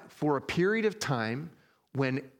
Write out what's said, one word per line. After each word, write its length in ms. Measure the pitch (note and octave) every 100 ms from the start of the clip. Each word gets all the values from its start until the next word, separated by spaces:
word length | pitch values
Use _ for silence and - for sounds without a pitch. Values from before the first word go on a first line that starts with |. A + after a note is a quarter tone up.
| -
for 280 | - D3+ C#3
a 40 |
period 440 | - - F#3 A3 G#3+
of 140 | G#3
time 500 | - B2+ A2 B2 E3 - _ _ _
when 280 | B2+ C3 C3+ -